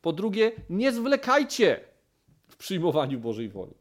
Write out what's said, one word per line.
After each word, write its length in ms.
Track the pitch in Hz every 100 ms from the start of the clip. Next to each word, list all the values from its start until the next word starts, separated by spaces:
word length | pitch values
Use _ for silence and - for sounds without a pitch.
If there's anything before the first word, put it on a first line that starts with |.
Po 120 | 165
drugie, 380 | 156 214 202 220 226 -
nie 220 | 180 262
zwlekajcie 880 | 233 240 277 262 277 294 - 196 120 - _ _ _ _ _ _
w 80 | _
przyjmowaniu 640 | - 190 165 151 135 131
Bożej 300 | 113 110 113
woli. 240 | 98 90 -